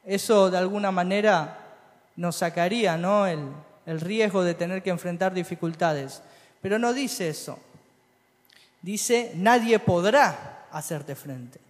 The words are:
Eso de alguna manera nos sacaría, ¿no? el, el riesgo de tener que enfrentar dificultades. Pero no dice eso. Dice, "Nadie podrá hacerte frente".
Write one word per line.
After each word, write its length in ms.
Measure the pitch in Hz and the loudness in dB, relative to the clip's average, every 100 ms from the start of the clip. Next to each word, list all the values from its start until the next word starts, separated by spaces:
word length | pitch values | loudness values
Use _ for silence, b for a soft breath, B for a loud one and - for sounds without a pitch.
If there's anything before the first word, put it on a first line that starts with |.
| 190 | -4
Eso 460 | 196 - 214 190 | -4 4 6 6
de 80 | 180 | 2
alguna 320 | 185 208 202 | 0 -2 -2
manera 640 | 185 180 202 214 180 139 - - - _ _ _ - | 0 0 2 4 4 0 -10 -20 -20 _ _ _ -6
nos 200 | 175 165 | -6 -2
sacaría, 600 | 175 170 175 233 202 165 | -4 0 0 2 0 0
¿no? 300 | 180 208 196 | 0 2 2
el, 140 | 160 139 147 - _ - | -2 -8 -14 -20 _ -10
el 140 | 160 | -8
riesgo 420 | 165 220 214 190 | -4 0 2 2
de 100 | 175 | 0
tener 300 | 165 175 185 | 0 -4 -4
que 80 | 185 | -4
enfrentar 420 | 175 180 170 190 | -4 -4 -2 -2
dificultades. 880 | 180 170 170 165 165 170 147 135 - b b b b | -2 -6 -6 -6 0 0 0 -6 -14 b b b b
Pero 160 | 190 214 | -4 0
no 160 | 240 | 0
dice 360 | 254 269 - 170 | 0 -4 -4 -6
eso. 280 | 151 - - _ - _ _ _ _ _ _ _ b b _ | -6 -12 -16 _ -20 _ _ _ _ _ _ _ b b _
Dice, 480 | 175 208 - 240 233 | -8 -6 0 0 0
"Nadie 460 | 160 202 247 226 220 | 0 4 4 6 2
podrá 840 | 214 175 190 269 226 139 - - - | 4 2 4 6 4 2 -14 -18 -14
hacerte 440 | 156 - 156 143 139 | -12 -8 -8 -8 -12
frente". 440 | 147 127 123 - | -12 -14 -16 -20